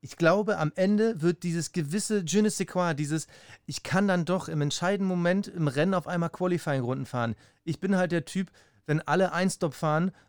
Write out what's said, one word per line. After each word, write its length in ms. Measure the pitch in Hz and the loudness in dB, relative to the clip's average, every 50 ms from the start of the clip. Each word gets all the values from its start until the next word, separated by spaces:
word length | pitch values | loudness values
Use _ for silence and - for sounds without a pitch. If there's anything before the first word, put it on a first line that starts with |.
| - | -18
Ich 140 | 139 - | -18 -4
glaube, 420 | - 165 160 175 202 214 185 208 165 | 2 4 4 4 4 2 0 0 0
am 140 | 156 151 - | -2 -4 0
Ende 460 | - 185 196 208 208 220 226 233 175 143 | 0 2 2 4 4 2 2 0 0 0
wird 200 | 170 175 - - | 0 0 0 -2
dieses 300 | 175 165 170 160 - _ | -4 -4 -2 -4 -4 _
gewisse 500 | 180 156 139 151 214 202 - 220 208 180 | -4 -4 -2 -2 -4 -2 0 -2 -2 -2
je 160 | 156 160 202 214 | 0 2 2 2
ne 80 | 214 | 2
sais 160 | - - 190 - | 2 -2 -6 -4
quoi, 240 | - 185 180 175 160 | -2 -2 0 0 0
dieses, 320 | 139 151 139 151 160 - - - - - - - - _ | -2 -2 -2 -2 -4 -4 -6 -18 -20 -20 -20 -20 -20 _
ich 180 | - 147 - _ | -10 -10 -10 _
kann 240 | - 139 185 208 | -2 0 2 2
dann 180 | 202 185 180 170 | 2 2 0 2
doch 240 | 147 175 190 - - | 0 -2 -2 -2 -4
im 120 | 160 151 | -2 0
entscheidenden 480 | 147 147 143 - - 175 202 208 196 190 | 0 0 -2 -2 -2 -2 0 0 0 0
Moment 400 | 185 175 175 170 180 196 202 - | 0 0 2 2 2 0 0 -4
im 180 | 196 185 160 147 | -4 -2 -2 0
Rennen 260 | 123 139 151 185 190 | 2 2 2 2 2
auf 120 | 180 156 | 0 -2
einmal 240 | - 180 175 170 170 | -2 -2 -2 -2 -2
Qualifying-Runden 760 | - - 180 180 180 170 - - 143 135 123 120 127 135 135 | -2 -2 0 0 0 0 0 -2 -2 -2 0 -2 -4 -4 -6
fahren. 280 | - - 127 117 117 110 - - _ _ _ _ | -6 -2 -2 -2 -2 -2 -6 -10 _ _ _ _
Ich 160 | - 160 - | -6 -6 -4
bin 160 | - 196 196 | 0 0 2
halt 160 | 185 185 170 170 | 2 2 2 0
der 120 | 170 156 | -2 -2
Typ, 260 | - - 190 196 165 _ - _ _ _ _ _ | -2 -4 -6 -6 -6 _ -20 _ _ _ _ _
wenn 160 | - 147 156 | -2 -2 -2
alle 320 | - - 143 180 190 180 - | 2 2 4 4 4 4 2
Ein-Stop 420 | 170 185 190 - - - 165 135 | 2 0 0 0 0 -2 -4 -2
fahren, 380 | - - 156 151 156 175 190 - - _ | 0 0 2 2 2 2 0 -2 -6 _